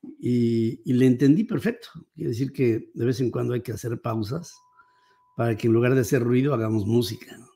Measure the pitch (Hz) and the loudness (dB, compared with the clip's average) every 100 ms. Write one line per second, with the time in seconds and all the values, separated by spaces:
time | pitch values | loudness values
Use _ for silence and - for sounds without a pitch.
0 | - - 123 123 117 117 113 131 - 123 | -20 -8 -2 0 2 0 -2 -4 -2 4
1 | 131 120 139 160 220 185 - 233 - 160 | 4 4 4 4 2 -2 -4 -6 -12 -20
2 | - - 156 117 135 - 127 110 - - | -20 -10 -6 -4 -4 0 0 0 -4 -4
3 | 120 117 120 120 120 123 117 107 120 117 | -2 0 -2 -2 -4 -4 -6 -8 -6 -6
4 | 120 113 104 151 175 - _ _ _ _ | -4 -4 -4 -8 -10 -20 _ _ _ _
5 | _ _ _ - 117 110 120 113 123 135 | _ _ _ -4 -2 0 2 4 4 2
6 | 123 135 120 123 135 131 110 110 98 117 | 2 0 2 2 2 0 0 -2 2 0
7 | 117 110 - - - | 0 -6 -14 -20 -20